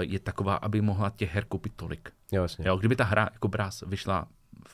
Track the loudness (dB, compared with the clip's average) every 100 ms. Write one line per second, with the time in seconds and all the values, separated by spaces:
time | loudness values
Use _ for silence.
0 | 0 -2 -4 -2 0 0 0 2 2 2
1 | 0 -2 -2 -2 -2 -4 -6 -8 -8 -10
2 | -12 -20 -2 0 0 0 0 2 4 4
3 | 4 4 2 0 -2 0 -2 -6 -6 -4
4 | -2 -2 -2 -10 _ -20 -20